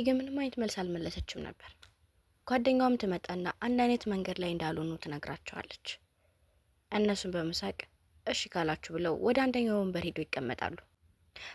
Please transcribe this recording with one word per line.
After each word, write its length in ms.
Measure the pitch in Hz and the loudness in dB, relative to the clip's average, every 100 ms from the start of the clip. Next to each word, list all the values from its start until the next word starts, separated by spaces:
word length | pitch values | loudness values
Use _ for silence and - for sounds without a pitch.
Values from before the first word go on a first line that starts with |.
ግን 160 | 240 262 | 2 2
ምንም 200 | 269 277 | 0 -2
አይነት 180 | 269 240 | -2 0
መልስ 180 | 214 202 | -2 -2
አልመለሰችም 640 | 180 170 165 - - - | -2 -2 -4 -6 -8 -8
ነበር። 280 | 151 - - - - _ _ _ _ _ - | -10 -12 -20 -20 -20 _ _ _ _ _ 0
ጓደኛዋም 500 | 247 240 254 254 240 | 2 4 6 6 4
ትመጣና 480 | 202 175 - 180 175 - | 2 0 -2 -4 -4 -2
አንድ 160 | 226 247 | 0 4
አይነት 240 | 240 240 220 | 4 4 2
መንገድ 340 | 190 185 185 | -2 -2 -2
ላይ 120 | 175 | -2
እንዳልሆኑ 400 | 170 160 160 160 160 | 0 -2 -2 -4 -4
ትነግራቸዋለች። 880 | - 147 - 151 - - - - - - _ _ _ _ _ _ _ _ _ | -6 -6 -6 -10 -10 -12 -12 -12 -12 -12 _ _ _ _ _ _ _ _ _
እነሱም 420 | 208 208 202 190 | 0 2 2 -2
በመሳቅ 440 | 175 165 175 196 - - _ _ _ - | -2 -2 -2 -4 -6 -12 _ _ _ -4
«እሺ 160 | - - | -2 -2
ካላችሁ» 420 | 180 160 156 - | 0 0 0 -4
ብለው 220 | 165 170 - | -2 0 2
ወደ 160 | 202 247 | 4 4
አንደኛው 380 | 262 247 233 208 | 4 4 4 4
ወንበር 260 | 190 175 175 | 2 0 -2
ሄደው 200 | - 156 | -2 -4
ይቀመጣሉ። 520 | - 120 123 - 170 - _ _ _ _ - - | -2 -2 -2 -4 -4 -14 _ _ _ _ -16 -16